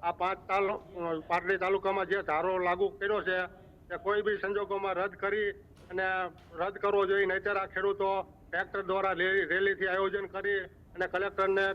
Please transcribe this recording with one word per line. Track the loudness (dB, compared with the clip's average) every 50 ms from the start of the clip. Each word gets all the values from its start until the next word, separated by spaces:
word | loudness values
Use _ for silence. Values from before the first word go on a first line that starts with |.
| -4
આ | -4 -2 0
પાંચ | 0 -2 -2 -2 -4 0
તાલુ-, | 0 2 2 2 0 -4 -8 -12 -10 -6 -4 -4 -4 -4 -2 0
પાટડી | 0 0 2 2 0 0 2
તાલુકામાં | 2 0 2 2 0 0 0 0 0
જે | 0 -2 0 0
ધારો | 0 0 2 2 0 0 2
લાગુ | 0 2 2 0 0 -2 -2
કર્યો | -2 0 0 0 0 0
છે | 0 -2 -2 -4 -8 -14 -20 -20 -20 -20 -14 -10
તે | -8 -4 0
કોઈ | 0 0 2 2
બી | 0 0 0 -2
સંજોગોમાં | -2 -2 -2 -2 -2 -2 -2 0 0 0
રદ | 0 -2 -2 -4 -4 -2
કરી | -2 0 0 0 -2 -4 -6 -12 -20 -20 -20 -16 -8
અને | -4 -2 0 0 0 -2 -2 -4 -8 -12 -20 -12 -6 -4
રદ | -2 -2 -2 0 0
કરવો | 2 4 4 4
જોઈએ, | 4 4 4 4
નહીંતર | 2 2 0 0 0 0 -2
આ | -2 -4 -4
ખેડૂતો | 0 0 0 0 2 0 0 0 0 -4 -6 -10 -20 -14 -8
ટ્રેક્ટર | -4 -4 -4 -4 -4 -6 -2 -2
દ્વારા | 0 0 0 0 0
રેલી, | 2 2 2 2 2 2 2 2
રેલીથી | 2 2 2 2 0 0 0
આયોજન | 0 0 0 0 -2 -4 -6 -6 -8
કરી | -6 -2 -2 -2 -2 -2 -6 -12 -20 -20 -14 -6
અને | -6 -4 -2
કલેક્ટરને, | -2 -2 -2 -2 0 0 2 2 4 2 2 0 0